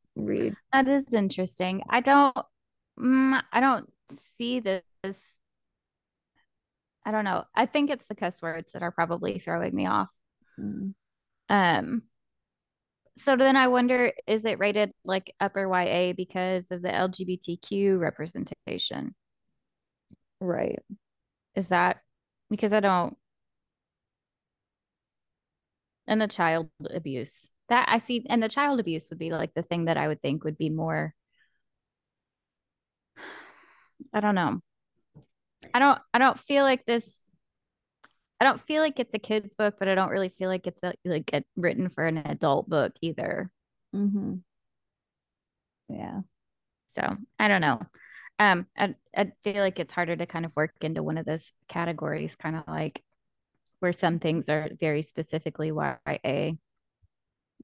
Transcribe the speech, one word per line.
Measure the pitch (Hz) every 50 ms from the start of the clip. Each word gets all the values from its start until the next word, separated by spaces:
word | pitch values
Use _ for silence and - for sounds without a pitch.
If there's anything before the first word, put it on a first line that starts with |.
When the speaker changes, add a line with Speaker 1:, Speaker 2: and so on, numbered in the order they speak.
| _ _ -
Speaker 1:
Hmm. |
Speaker 2:
read. | - 214 - 101 - 117 - 208 - _ -
Speaker 1:
That | 262 269 262 262
is | 277 277 277 -
interesting. | 233 214 196 190 - 185 185 180 - - 185 185 190 196 - -
I | 226 247
don't, | 247 269 277 285 285 269 - 277 - _ _ _ _ _ _ _ _ _ - -
mm, | - 254 262 262 262 269 262 262 - -
I | - 233
don't | 262 269 247 202 - - _ _ _ - 277 - - - -
see | - 240 240 247 254
this. | 220 196 190 180 - _ _ _ - 196 190 - - - - _ _ _ _ _ _ _ _ _ _ _ _ _ _ _ _ _ _ _ _ _ _ _ _ _ _ _ _ _ _ _ _ _ -
I | 208
don't | 214 214 208
know. | 196 175 - - _ -
I | - 247
think | - - 294 285 285
it's | 285 240 - -
the | 208
cuss | - - 175 - -
words | 170 165 160 165 160 _
that | - -
are | 175 170
probably | - - 170 170 170 180 - 190 202 180
throwing | - 170 165 170 170 - -
me | - 185
off. | 185 202 101 - - _ _ _ _ _ _ _ _ - -
Speaker 2:
Mm. | - 208 208 - 196 196 190 _ _ _ _ _ _ _ _ _ _ -
Speaker 1:
Um, | 202 202 185 170 160 98 87 80 - 226 - _ _ _ _ _ _ _ _ _ _ _ _ _ _ _ _ _ _ _ _ _ - -
so | - 285 262
then | 247 269 269 262
I | 269 262 254
wonder, | 247 247 247 247 254 247 247 226 - - -
is | - 214 220 220
it | 220 196 -
rated, | - 208 202 214 208 196 - _ -
like, | 185 190 196 - - - -
upper | 196 196 - 196 196 190
Y | 185 180 175
A | - - 175 180 180
because | 180 185 185 - - 185 180 185 185 185 185 -
of | 185 175
the | 175 180 -
L | 95 185 185
G | 180 - 190
B | 180 180
T | 180 - 175 175
Q | - - - 202 196 202 196 190 180
representation? | 165 151 - - 151 175 - - 180 - - _ - - - - - - - - - - - _ _ _ _ _ _ _ _ _ _ _ _ _ _ _ _ _ _ _ - _ _ _ _ -
Speaker 2:
Right. | 190 180 170 - - - - - - - 202 - _ _ _ _ _ _ _ _ _ _ -
Speaker 1:
Is | 196 185 -
that, | 185 175 175 180 190 - _ _ _ _ _ _ _ _ _ -
because | 214 - 226 202
I | 208 214
don't, | 202 196 185 180 175 - - _ _ _ _ _ _ _ _ _ _ _ _ _ _ _ _ _ _ _ _ _ _ _ _ _ _ _ _ _ _ _ _ _ _ _ _ _ _ _ _ _ _ _ _ _ _ _ _ _ _ _ _ _ _ _ _ _ -
and | - 214 220
the | 220 208
child | - - 170 165 160 165 165 160 _ - 147 -
abuse. | - 175 156 139 131 123 113 - - - - - _ _ _ -
That | 240 254 - -
I | - 233
see, | - - 247 233 247 -
and | 226 226
the | 220 220
child | - 277 285 285 277 240
abuse | 196 175 160 160 - -
would | 165 170
be, | 165 165
like, | 165 156 160 160 -
the | 165
thing | 165 - 170 175 165
that | 165 160 147
I | 147 156
would | 151 -
think | - 143 143 156 -
would | 156 151 -
be | 160 151
more, | 156 160 160 160 160 156 156 156 - _ _ _ _ _ _ _ _ _ _ _ _ _ _ _ _ _ _ _ _ _ _ _ _ _ _ _ _ _ _ _ _ _ _ _ _ _ _ _ _ - - - - - - - - _ _ _ _ _ _ _ _ - - _
I | - 214
don't | 208 208 202
know. | 185 170 123 107 175 - _ _ _ _ _ _ _ _ _ _ - - _ _ _ _ _ _ - - - -
I | 247
don't, | 269 285 254 - - _ -
I | 240
don't | 269 262 - -
feel | - - 285 277 277
like | 269 254 254 -
this, | - 240 233 - - - - - _ _ _ _ _ _ _ _ _ _ _ _ _ _ _ _ - _ _ _ _ _ -
I | 240
don't | 269 - -
feel | - - 302 311
like | 311 311 285 -
it's | 240 - -
a | 214
kid's | - - 214 214 202 202 -
book, | - 214 208 202 -
but | 190 190
I | 190
don't | 185 190 -
really | - 196 190 185
feel | - - 190 185
like | 185 185 -
it's | 185 - -
a, | - 180 175 - -
like, | 180 165 160 147 -
a, | - 143 - _ -
written | 190 170 160 - - 185 180
for | - - 160
an | 165 160 156
adult | 151 147 147 - - 151 139 - - -
book | 165 147 120 - - -
either. | - 165 156 - - - - - 190 185 _ _ _ _ _ _ _ _ -
Speaker 2:
Mm-hmm. | 196 202 202 202 202 196 - 190 180 - _ _ _ _ _ _ _ _ _ _ _ _ _ _ _ _ _ _ _ _ _ _ _ _ _ _ _ _ -
Yeah. | 214 - - - - 196 185 _ _ _ _ _ _ _ _ _ _ _ _ _
Speaker 1:
So, | - - - - - 202 226 - _ -
I | 214 208
don't | 202 185
know. | 160 147 123 113 - - _ - - - - - - - _ -
Um, | 208 202 180 175 180 - -
I, | - 208 185 - _ _ _ -
I | - 202 190 - _ -
feel | 208 196 202
like | 196 190 185 185
it's | 165 -
harder | - 180 175 165 170
to | 160 175
kind | - - 165 165
of | 160 -
work | 147 156 165 _ -
into | 160 156 160 156
one | 151 151 156 160
of | 160
those | - 156 160 - - - _ _ -
categories, | - 170 170 170 160 - 156 151 151 151 156 156 -
kinda | - - 160 160 160 156 160
like | 160 156 156 156 - - _ _ _ _ _ _ _ _ _ _ _ _ _ _ _ -
where | 185 180
some | 175 - 185 165 170 165
things | - 160 160 160 - -
are | 151 151 156 - - -
very | 165 156 147 151
specifically | 160 - - 160 160 - - 160 - 156 - - 156 156
Y | 156 151 147 139 127 - - 147 - - -
A. | 135 139 143 147 156 165 - _ _ _ _ _ _ _ _ _ _ _ _ _ _ _ _ _ _ _ -